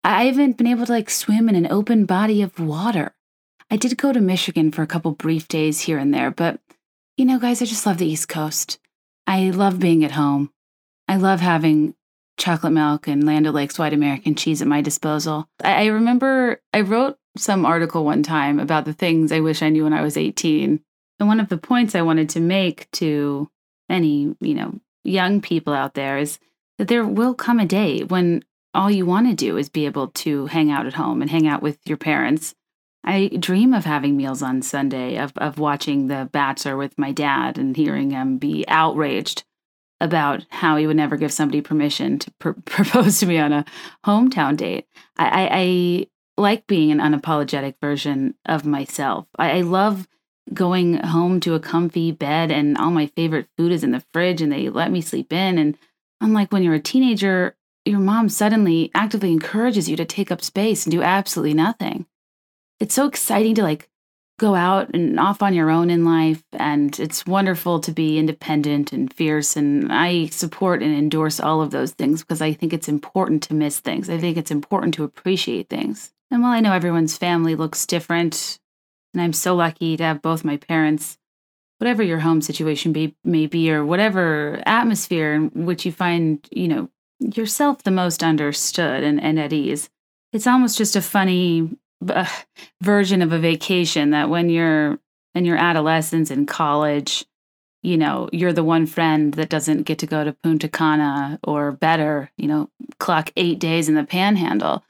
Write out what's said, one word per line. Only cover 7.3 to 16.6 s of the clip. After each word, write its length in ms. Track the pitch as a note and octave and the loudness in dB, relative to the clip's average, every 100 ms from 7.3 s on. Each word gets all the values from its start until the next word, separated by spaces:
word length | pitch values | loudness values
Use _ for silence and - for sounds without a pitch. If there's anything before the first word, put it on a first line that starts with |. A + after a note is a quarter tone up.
| B3+ | 2
guys, 240 | A#3+ A#3+ | 0 0
I 40 | A#3 | -2
just 200 | A3 G#3 | -2 -2
love 120 | F3 | 0
the 100 | E3 | 0
East 220 | D#3 - | -2 -6
Coast. 500 | D#3+ D#3 - - - _ _ _ _ - | -6 -4 -6 -8 -10 _ _ _ _ -2
I 240 | F#3+ F#3+ | 0 2
love 300 | F#3 G3 F#3 | 2 0 2
being 260 | F3+ E3 D3 | 4 4 2
at 60 | |
home. 400 | C#3 C#3+ C#3+ C#3+ _ _ _ _ _ - | 0 0 0 -2 _ _ _ _ _ -2
I 80 | F#3+ | 2
love 240 | F#3+ F#3+ | 4 4
having 520 | F3+ E3 D#3+ D3+ D#3 - _ _ _ - | 2 4 4 4 2 -4 _ _ _ -6
chocolate 340 | - D#3+ E3 | -2 0 2
milk 360 | D#3+ D3+ D3 - | 2 2 0 -2
and 180 | C#3+ D3+ | 0 2
Land 200 | D3+ D#3 | 2 2
O'Lakes 320 | D3 C#3+ - | 0 -4 -2
white 160 | D#3 | 0
American 420 | D3 C#3+ C3+ D#3 D3+ | 0 0 0 -2 -2
cheese 260 | D#3+ D3+ | -2 0
at 60 | C#3+ | 0
my 120 | D3 | 0
disposal. 680 | C#3+ - D#3 D3+ D#3 D3+ D#3 _ | 0 -4 -2 -2 -2 -6 -8 _
I, 220 | - E3 | 0 2
I 20 | G#3+ | 2
remember 760 | G#3+ A#3 B3 C4+ C4 B3 - | 2 2 2 2 2 0 -2